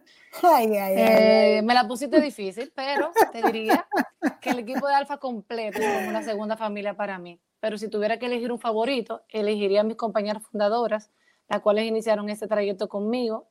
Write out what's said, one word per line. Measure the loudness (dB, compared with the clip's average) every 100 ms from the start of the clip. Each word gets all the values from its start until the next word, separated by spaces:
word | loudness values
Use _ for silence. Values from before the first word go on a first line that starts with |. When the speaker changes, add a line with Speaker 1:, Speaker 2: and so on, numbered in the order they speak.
| _ _ _ 2
Speaker 1:
Ay, | 4 6 4 0
ay, |
ay, | 0 2
Speaker 2:
Eh, | 6 6 8 6 6 4
Speaker 1:
ay. |
Speaker 2:
me | 4
la | 2 2
pusiste | -2 2 2
difícil, | 2 -2 -8 -8 -12
pero | -8 -4 -2 0 2 2
te | 2
diría | -2 0 0 0 0 -4 -4 -4 -6 -4
que | -4
el | -4
equipo | -4 -4 0
de |
Alfa | 0 0 -6
completo | -8 -8 -8 -8 -6 -2
es | -2 -2
como | -4
una | -4
segunda | -4 -4 -4 -4
familia | -6 -6 -6
para | -6 -6 -8
mí. | -12 -18 _ _
Pero | -6 -6
si | -6
tuviera | -2 -2 -2
que | -4
elegir | -4 -4
un | -6
favorito, | -4 -2 0 -2 -4 -10 _
elegiría | -4 -2 0 2 2
a |
mis | 2 0
compañeras | -2 -2 -2 -6
fundadoras, | -6 -2 0 0 0 -4 -8 _ _ _ -6
las | -2
cuales | 2 2
iniciaron | 2 0 0 0 -2
este | -6 -4
trayecto | -2 -2 -2 -6
conmigo | -4 -4 -2 -2 -6 -10